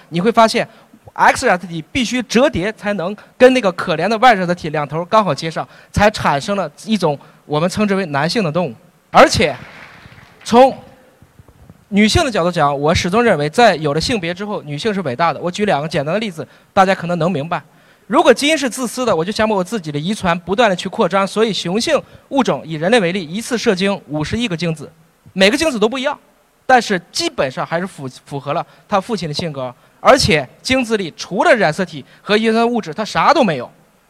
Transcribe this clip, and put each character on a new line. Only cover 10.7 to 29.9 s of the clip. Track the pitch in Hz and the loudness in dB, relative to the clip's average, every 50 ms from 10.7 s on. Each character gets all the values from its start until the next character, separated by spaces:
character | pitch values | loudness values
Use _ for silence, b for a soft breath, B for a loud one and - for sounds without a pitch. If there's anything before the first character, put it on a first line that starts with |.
| - - - - - _ _ _ _ _ - _ _ - - - _ _ - - - _ _ - | 4 -4 -16 -20 -20 _ _ _ _ _ -20 _ _ -20 -20 -20 _ _ -20 -20 -20 _ _ -2
女 | 202 196 214 | 2 2 4
性 | 214 - - 320 | 4 4 2 0
的 | 269 | 0
角 | 196 175 165 | 0 0 0
度 | 180 | 0
讲， | 175 175 151 143 143 139 | 2 2 0 2 0 0
我 | 143 156 - | 0 0 0
始 | - - 175 | 2 0 0
终 | 185 233 | 0 2
认 | 240 226 180 | 2 2 2
为 | 147 147 151 | 2 0 -2
在 | - 240 240 214 175 | 2 4 4 4 4
有 | 147 156 143 | 2 -2 -2
了 | 143 160 | -2 -2
性 | - - 254 202 | -2 -2 -4 -4
别 | 170 165 | -4 -6
之 | 175 175 208 | -8 -8 -8
后， | 208 208 156 | -8 -8 -10
女 | 127 147 147 147 | -8 -10 -10 -6
性 | - 226 196 | -4 -4 -4
是 | 196 | -2
伟 | 170 139 120 | -4 -4 -2
大 | 123 170 165 | 0 0 0
的。 | 139 107 | 0 -2
我 | 139 175 | -6 -6
举 | 180 - 208 | -4 -2 0
两 | 202 160 139 | 0 0 0
个 | 151 165 | -2 -2
简 | - 156 139 | -2 -2 -2
单 | 151 180 | -2 -2
的 | 214 | -4
例 | 233 208 | -4 -6
子， | 160 156 120 b b b b b | -8 -10 -14 b b b b b
大 | b 202 190 | b 4 4
家 | 190 190 | 4 2
可 | - 175 170 | -2 -2 -4
能 | 175 175 | -2 0
能 | 151 185 | 0 0
明 | 190 170 170 | 0 -2 -4
白。 | 170 175 151 - b b b b b b b b | -4 -6 -8 -8 b b b b b b b b
如 | b 208 320 | b 2 4
果 | 349 311 | 6 6
基 | 226 - 269 | 4 4 4
因 | 294 320 | 0 0
是 | 277 277 240 | 0 0 -4
自 | - 254 262 | -4 -4 -6
私 | 214 - 247 254 | -6 -4 -4 -2
的， | 226 185 | 0 0
我 | 160 165 | 0 -2
就 | 202 | -4
想 | 214 - 214 214 | 0 0 0 0
把 | 214 | 0
我 | 190 180 | -2 -2
自 | 180 233 214 | -4 -6 -6
己 | 156 151 | -6 -6
的 | 143 147 | -6 -4
遗 | 151 190 220 | -4 -4 -6
传 | - - 180 170 175 | -2 -2 -2 -2 -2
不 | - 175 196 | -2 -4 0
断 | 247 240 208 | 2 2 2
地 | 180 | 2
去 | - - 190 | -2 -6 -8
扩 | - 226 214 165 | -2 -2 0 2
张， | 185 196 196 | 2 0 0
所 | 185 - 208 226 | 0 0 0 0
以 | 233 | 0
雄 | 180 - - 170 185 233 | -2 -4 -4 -4 -4 -2
性 | - 339 294 214 - b b b b b | 0 0 0 -2 -2 b b b b b
物 | 247 277 | 0 0
种 | 240 202 156 123 95 | 2 2 0 -4 -4
以 | 160 160 | -8 -6
人 | 151 160 190 | -2 0 2
类 | 247 240 | 2 2
为 | 180 165 | 2 2
例， | 180 208 165 | -2 -4 -6
一 | 143 170 220 | -6 -8 -10
次 | 226 - 254 214 | -6 -6 -6 -2
射 | - 240 190 | 0 0 0
精 | 170 196 196 202 - - | 0 0 -2 -2 -4 -8
五 | - 147 151 | -8 -6 -6
十 | 151 - 214 | -4 -4 -4
亿 | 226 247 | -4 -2
个 | 220 170 | -4 -4
精 | 156 175 165 | -4 -4 -4
子， | 160 151 135 - _ _ _ _ _ _ _ - | -4 -6 -10 -18 _ _ _ _ _ _ _ -8
每 | - 185 190 202 | 0 2 2 4
个 | 240 | 4
精 | 294 320 320 | 2 0 0
子 | 254 202 | 0 0
都 | 202 233 | 0 0
不 | 262 262 | 0 -2
一 | |
样， | 254 294 - - _ _ _ _ _ _ _ _ _ | -6 -6 -6 -8 _ _ _ _ _ _ _ _ _
但 | - 254 247 | 4 4 4
是 | - - 202 170 - _ | 4 2 -4 -4 -4 _
基 | - - 339 330 | -8 -6 -6 -6
本 | 277 - 151 131 | -2 -2 -4 -4
上 | - 180 147 | -2 -6 -6
还 | - 165 170 | -4 -4 -4
是 | 185 | -4
符-， | 190 - - 139 131 - - _ | -6 -10 -12 -12 -12 -14 -14 _
符 | - 147 139 | -12 -12 -10
合 | - 143 | -6 -4
了 | 151 170 147 b b b b b | -6 -6 -6 b b b b b
他 | 208 190 | -2 -2
父 | 190 - 226 | -2 -2 -6
亲 | 180 180 151 | -6 -6 -6
的 | 147 | -6
性 | - 185 160 | -6 -8 -8
格， | 135 135 127 123 120 b b b | -8 -8 -10 -10 -12 b b b